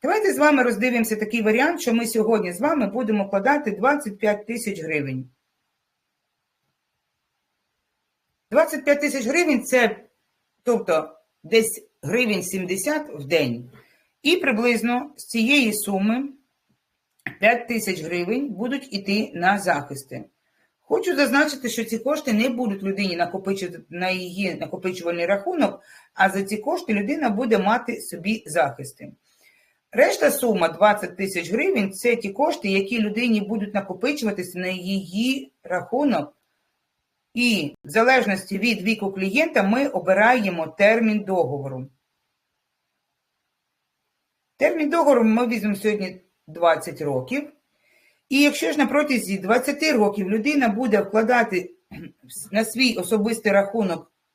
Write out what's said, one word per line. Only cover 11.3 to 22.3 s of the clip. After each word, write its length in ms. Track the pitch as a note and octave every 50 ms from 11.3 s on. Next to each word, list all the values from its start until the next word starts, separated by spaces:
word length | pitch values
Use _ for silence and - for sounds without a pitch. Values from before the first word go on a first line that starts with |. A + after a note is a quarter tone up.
| _ _ _
десь 440 | D#3 F#3+ A3+ A3 - - - - _ _ _ -
гривень 400 | C#3 F#3 A#3+ B3+ A3 G#3+ F#3 F3
сімдесят 600 | - - F#3+ F#3 F3+ F#3 F#3+ - D4 D4+ D#4 D4 - -
в 100 | D3+ C#3
день. 460 | C3 F3 E3 D3 B2+ A#2 A#2 B2 - - - - _ _ _ _ _ _ _ _
І 140 | C#4 E4+
приблизно 760 | - - C#4 B3 G3+ A#3 B3 A#3+ A3 G3+ A#3+ A#3+ B3 C#4+ D4 -
з 100 | - -
цієї 460 | - - A#3 A3 A#3 C#4+ D4 B3+ A3 G3
суми 560 | - - - G3+ F#3+ F#3+ G#3 A3+ B3+ C#4 C#4+ - - _ _ _ _ _ _ _ _ _ _ _ _ _ _ _ _ _ - - -
п'ять 280 | - G#3+ B3 A#3+ A#3+ -
тисяч 340 | A#3+ A3 - - F#3 E3+ D3+
гривень 460 | D#3+ E3+ F3 F3 F3+ A3 B3+ C#4+ C#4+
будуть 440 | G#3 F3 A3 B3+ C4+ C4+ C4 - -
іти 380 | G3+ G3 - G3 G#3 A3 - -
на 240 | E3+ F3 F#3 G3+ G3+
захисти. 680 | G3 F#3 E3 C#3+ C3+ - C#3+ C3 - _ - B2+ - - _ _ _ _ _ _ _ _ _ _ _
Хочу 300 | _ - - - F4+ E4
зазначити, 520 | C4+ C#4+ B3 A3+ C#4 D4+ D#4 C#4+ - - A#3+
що 160 | A3+ - A3+
ці 140 | A3+ A3+ A3+
кошти 340 | - C4 D4+ D#4 D4+ -